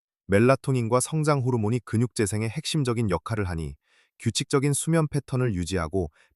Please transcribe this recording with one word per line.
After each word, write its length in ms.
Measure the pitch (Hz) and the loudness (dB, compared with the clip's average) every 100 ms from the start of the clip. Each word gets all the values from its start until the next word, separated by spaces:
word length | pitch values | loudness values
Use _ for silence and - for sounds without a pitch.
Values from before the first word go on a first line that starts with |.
| _ _ - | _ _ 2
멜라토닌과 720 | 98 120 135 - 131 113 123 | 4 6 4 2 -2 2 0
성장 400 | - 160 151 143 | 0 -2 0 2
호르몬이 400 | 123 123 104 120 - | 2 0 0 -2 0
근육 280 | 110 120 - | 0 0 0
재생에 320 | 104 107 110 | -2 0 -4
핵심적인 600 | 127 - 160 127 113 113 | -6 -4 -2 0 0 0
역할을 380 | 85 - 110 98 | -2 -4 -4 -2
하니 280 | 82 78 71 _ _ _ _ | -4 -6 -10 _ _ _ _
규칙적인 540 | - - 143 143 139 | -4 -2 0 0 0
수면 340 | 139 - 165 151 | -2 0 0 0
패턴을 480 | 143 - 127 127 92 | -4 -4 -2 -2 -2
유지하고 560 | 85 92 82 92 82 - _ | -2 -2 -2 -4 -4 -8 _